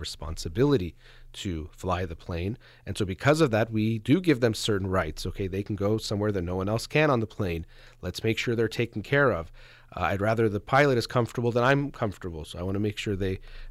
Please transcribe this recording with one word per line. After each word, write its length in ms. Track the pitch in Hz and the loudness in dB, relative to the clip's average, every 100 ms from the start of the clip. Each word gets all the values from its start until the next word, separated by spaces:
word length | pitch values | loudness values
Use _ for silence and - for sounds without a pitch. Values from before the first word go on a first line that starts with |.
| 80 | -10
responsibility 880 | - 78 80 - 80 143 135 90 - - - - | -10 -10 -8 -6 0 2 2 0 -8 -20 -20 -20
to 380 | - 101 80 78 | -10 -6 -6 -6
fly 320 | - 90 90 | -8 -2 -2
the 180 | 92 82 - | -2 -8 -8
plane. 320 | 82 92 123 - - - | -4 -4 -6 -12 -20 -10
And 100 | 95 | -4
so 60 | |
because 360 | 95 92 139 156 | -4 0 2 4
of 100 | 151 | 4
that, 180 | 107 117 | 4 2
we 280 | 110 110 113 | 2 0 0
do 220 | 107 170 | 2 2
give 200 | 175 131 | 4 2
them 140 | 120 | 2
certain 340 | 104 - 101 95 95 | 0 0 0 2 0
rights. 260 | 80 - 95 | 0 -4 -8
Okay, 220 | - 95 | -4 -4
they 140 | 95 | -4
can 140 | - 101 | -4 -2
go 220 | 101 110 | 0 0
somewhere 340 | - 104 104 | -2 -2 0
that 100 | 101 | 0
no 140 | 85 92 | -2 -2
one 120 | 95 | 0
else 180 | 113 - | -2 0
can 240 | 151 151 | 2 4
on 100 | 123 | 2
the 140 | 107 - | 0 -4
plane. 280 | 98 82 85 - - - | -4 -4 -8 -16 -20 -10
Let's 200 | 90 - | -8 -4
make 160 | 113 110 | -2 0
sure 160 | - | 0
they're 140 | 117 113 - | 0 0 0
taken 200 | 117 110 | -4 -4
care 300 | - 139 139 | 0 4 4
of. 180 | 85 82 - - - - - | 2 -4 -14 -20 -20 -14 -4
Uh, 60 | 87 | -2
I'd 100 | 95 | 0
rather 280 | 104 113 113 | 0 2 2
the 120 | 101 | 0
pilot 380 | - 131 147 123 | 2 4 6 4
is 80 | - | 2
comfortable 460 | 127 117 - 120 | 0 0 0 0
than 120 | 120 | 2
I'm 260 | 123 139 143 | 4 4 2
comfortable. 540 | - 110 - 92 82 | -2 -4 -4 -10 -10
So 140 | 78 87 | -10 -6
I 40 | |
wanna 180 | 92 101 | -4 0
make 180 | 104 104 | -2 -2
sure 180 | 113 95 | -4 -2
they, 240 | 95 95 - - - | -2 -4 -8 -14 -12